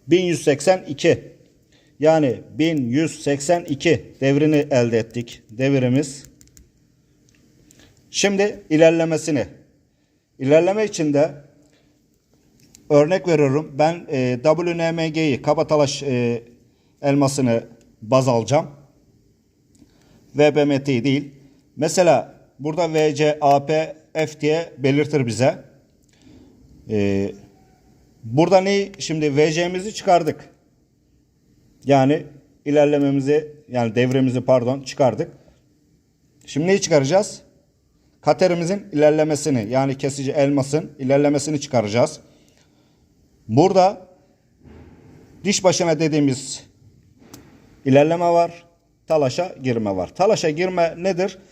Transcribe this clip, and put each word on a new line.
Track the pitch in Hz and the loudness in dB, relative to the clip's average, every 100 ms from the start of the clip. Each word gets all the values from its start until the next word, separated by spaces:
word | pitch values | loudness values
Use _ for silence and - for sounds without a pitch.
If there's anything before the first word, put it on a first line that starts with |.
| - | 0
bin | 175 | 0
yüz | 180 165 | 2 -2
seksen | - 135 - 185 185 | 0 0 2 0 -2
iki, | 135 170 127 - - _ _ _ _ _ - | -2 0 0 -2 -20 _ _ _ _ _ -2
yani | 147 160 143 101 - 104 | 2 2 2 -2 -8 -4
bin | 160 156 117 | -2 -2 -2
yüz | 135 160 - | -2 -2 -4
seksen | 147 139 143 175 | -4 -4 0 -2
iki | 170 135 170 127 - - | -2 -2 0 0 -2 -4
devrini | 135 139 156 147 143 | 0 2 2 2 2
elde | 135 120 113 | 0 2 0
ettik. | 110 123 117 - - | -2 -8 -12 -14 -16
Devirimiz. | 110 135 139 123 131 160 - - _ - - _ _ _ _ _ _ _ _ _ _ _ _ _ _ _ | -4 0 2 2 0 -2 -8 -20 _ -20 -20 _ _ _ _ _ _ _ _ _ _ _ _ _ _ _
Şimdi | - 196 196 208 - - | -2 -2 0 -2 -4 -2
ilerlemesini. | 156 165 165 165 156 165 143 101 - _ _ _ _ _ _ _ - | 4 4 4 0 -2 -2 -4 -4 -10 _ _ _ _ _ _ _ -8
İlerleme | 135 156 175 208 | 2 2 2 -2
için | 208 208 156 | -4 -4 -2
de | 143 160 - - _ _ _ _ _ _ _ _ _ _ _ _ - - | 0 0 -4 -20 _ _ _ _ _ _ _ _ _ _ _ _ -16 0
örnek | 147 151 190 185 | 2 2 0 0
veriyorum. | 156 139 139 151 139 | 0 2 0 -4 -2
Ben, | 151 170 - | -2 -2 -6
e, | 139 127 123 | -4 -2 -2
W | 151 156 175 170 | 0 0 -2 -4
N | 165 | -4
M | 165 160 | -4 -4
G'yi, | 156 156 120 | -2 -2 -2
Kabataş, | - 156 147 151 139 - | -2 -2 0 0 0 -2
e, | 139 123 120 117 - - _ _ _ _ | -4 -2 -2 -4 -10 -20 _ _ _ _
elmasını | 143 143 135 139 127 117 - - _ _ | -2 0 0 0 0 -2 -4 -18 _ _
baz | 107 131 131 | -2 0 2
alacağım. | 117 107 143 151 - _ _ _ _ _ _ _ _ _ _ _ _ _ _ _ | 0 0 -2 -2 -12 _ _ _ _ _ _ _ _ _ _ _ _ _ _ _
V | 135 151 143 | 2 2 4
B | |
M | 147 139 | 2 0
T'yi | 143 123 | 0 -2
değil. | 135 139 147 - _ _ _ - | 0 -2 -4 -14 _ _ _ -6
Mesela | 151 - 175 131 - - _ - | -4 2 4 4 0 -12 _ -12
burada | 143 156 160 | -8 -4 -2
V | 156 156 | 0 0
C, | 143 151 151 | 2 0 2
A | 143 143 143 | 2 2 0
P, | 156 156 - _ | -4 -4 -10 _
F | 160 156 - | -6 -6 -4
diye | 147 160 165 - | -2 -2 -4 -4
belirtir | 135 143 143 147 117 | -2 0 0 -2 -2
bize. | 104 135 180 - _ _ _ _ _ _ - - _ - - - | 0 0 0 -8 _ _ _ _ _ _ -20 -20 _ -20 -20 -6
Ee, | 107 101 98 98 - - _ _ _ _ _ _ _ | -2 0 0 -4 -8 -20 _ _ _ _ _ _ _
burada | 113 127 170 185 | -6 0 4 4
ne? | 190 202 196 - | 2 -2 -4 -8
Şimdi | - 160 151 139 | -8 -4 -2 2
V | 160 | 2
C'mizi | 156 175 185 208 | 0 -4 -6 -10
çıkardık. | - 196 175 156 - - _ _ _ _ _ _ _ _ _ _ _ _ _ | -6 2 2 2 -8 -12 _ _ _ _ _ _ _ _ _ _ _ _ _
Yani | 127 139 131 156 151 - _ _ | 2 4 4 0 -4 -20 _ _
ilerlememizi, | 147 147 147 147 143 139 131 151 151 - - | -2 2 4 2 0 0 0 0 -2 -12 -8
yani | 123 117 | -4 -2
devremizi | 110 127 131 131 127 | 0 0 2 0 0
pardon, | 127 127 120 139 | 2 0 0 -6
çıkardık. | 139 - 131 110 170 - _ _ _ _ _ _ _ _ _ _ - | -6 0 0 0 -6 -12 _ _ _ _ _ _ _ _ _ _ -10
Şimdi | 139 170 | -4 0
neyi | 196 | 0
çıkaracağız? | 175 156 135 185 208 - _ _ _ _ _ _ _ _ | 2 2 4 0 0 -8 _ _ _ _ _ _ _ _
Katerimizin | - 151 185 175 165 202 - | -2 2 2 0 -4 -6 -6
ilerlemesini, | 143 151 156 156 143 156 127 104 | 2 2 4 0 -2 -2 -2 -2
yani | 127 135 131 | -2 -2 -2
kesici | 139 135 135 | -6 -6 -4
elmasın | 151 139 143 139 151 180 - | 0 0 0 0 -4 -6 -8
ilerlemesini | 131 139 147 147 156 151 | 0 2 2 0 -2 -6
çıkaracağız. | - 123 107 113 - - - _ _ _ _ _ _ _ _ _ _ _ - | -2 -2 0 0 -2 -4 -20 _ _ _ _ _ _ _ _ _ _ _ -2
Burada | 117 185 190 185 220 - _ _ _ _ _ - - - - - - - - | 4 4 6 2 2 -14 _ _ _ _ _ -20 -20 -20 -20 -20 -20 -20 -10
diş | 180 202 | -4 0
başına | 185 170 170 156 | 2 2 0 0
dediğimiz | 160 151 143 127 - - - _ - _ _ _ - - - - _ _ | 0 2 0 0 -8 -16 -18 _ -20 _ _ _ -20 -20 -20 -20 _ _
ilerleme | 139 135 151 170 | 2 4 4 2
var, | 175 170 170 - - _ _ _ - | 2 2 0 -4 -20 _ _ _ -4
talaşa | 160 135 123 180 - | 0 0 -2 -8 -6
girme | 127 113 107 95 | -4 -2 -2 -4
var. | 87 | -6
Talaşa | - 196 196 165 | -2 0 0 -2
girme | 151 185 180 165 170 | -2 -2 0 -2 -2
nedir? | 185 175 190 - - | -6 -4 -4 -6 -20